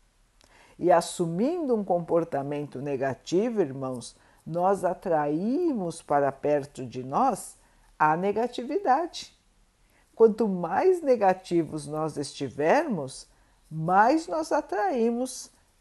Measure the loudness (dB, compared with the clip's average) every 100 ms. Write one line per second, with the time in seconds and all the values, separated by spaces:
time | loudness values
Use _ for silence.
0 | _ _ _ _ _ _ _ -2 4 4
1 | 2 -4 -4 -2 -2 -2 -2 -2 0 -2
2 | 0 0 0 -4 -4 -6 -8 -8 -6 -4
3 | -4 -6 -4 -2 0 0 -2 -4 -8 -8
4 | -12 -20 _ _ -8 -2 0 2 -2 -4
5 | -2 0 0 -2 -2 -2 -2 -2 -4 -8
6 | 0 2 2 0 0 0 -2 -10 -12 -10
7 | -4 0 0 -2 -8 -20 _ _ _ 0
8 | 2 2 0 0 -2 -4 -6 -2 2 2
9 | 0 -8 -18 _ _ _ _ _ _ _
10 | _ 4 6 6 0 -2 -2 2 4 4
11 | 2 4 4 4 2 0 0 -4 -6 -4
12 | -4 -4 -8 -6 -8 0 4 4 2 -4
13 | -6 -12 -20 _ _ _ -14 -6 2 4
14 | 6 4 0 -6 -2 -2 -2 -2 -2 0
15 | 0 -2 -6 -8 -16 _ _ _